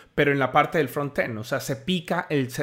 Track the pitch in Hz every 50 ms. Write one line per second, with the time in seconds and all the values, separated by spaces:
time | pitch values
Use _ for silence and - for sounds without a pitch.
0 | - _ _ - 139 143 139 139 131 127 - 151 147 147 - 170 147 123 - 151
1 | 143 139 - - 165 131 113 107 110 - 143 131 - - 139 120 - - 185 175
2 | 165 - 180 170 - - 156 143 131 120 123 -